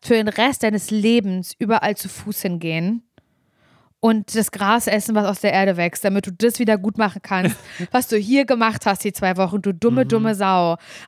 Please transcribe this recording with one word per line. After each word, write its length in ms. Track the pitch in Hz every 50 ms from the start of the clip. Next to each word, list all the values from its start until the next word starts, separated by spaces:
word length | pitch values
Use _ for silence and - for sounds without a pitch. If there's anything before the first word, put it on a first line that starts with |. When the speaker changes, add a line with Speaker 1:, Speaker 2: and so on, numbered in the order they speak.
Speaker 1:
für 120 | - - 240
den 140 | 220 214 208
Rest 340 | 196 - 226 277 269 -
deines 280 | - 220 208 202 - -
Lebens 640 | 214 214 202 226 233 240 196 196 185 185 180 - - -
überall 380 | 226 208 226 - - 208 208
zu 120 | - - 185
Fuß 340 | - - - 208 202 -
hingehen 600 | - 190 175 165 170 165 160 165 170 185 226 233 - _ _ _ _ _ _ _ _ _ _ _ _ _ _ _ _ _ _ _
und 340 | - 226 220 220 196 - -
das 140 | 226 202 -
Gras 340 | - 196 202 196 220 240 226
essen, 280 | 220 214 208 202 - 220
was 120 | 214 208
aus 140 | 190 202 -
der 120 | - 202
Erde 240 | - 190 196 196 180
wächst, 280 | 175 170 175 - - -
damit 220 | 202 190 202 190
du 40 | 208
das 260 | 175 - 220 240 226 -
wieder 200 | 247 214 214 190
gut 200 | 185 220 202 -
machen 220 | 220 196 - 185
kannst, 340 | - - 196 185 185 - - - - - -
Speaker 2:
<laughs> 160 | - 180 -
Speaker 1:
was 180 | - 254 247 -
du 80 | 220
hier 280 | 214 202 208 254 277 277
gemacht 420 | 269 262 233 226 226 214 - -
hast, 180 | 214 196 - -
die 80 | 208
zwei 240 | 185 - 202 185 180
Wochen, 260 | 180 190 175 190 208
du 100 | - 202 185
dumme, 300 | 165 - 233 240 262 254
Speaker 2:
Mhm. 40 | -
Speaker 1:
dumme 260 | 226 226 220 226 214
Sau." 420 | 190 202 190 190 180 175 170 165 - - - - - -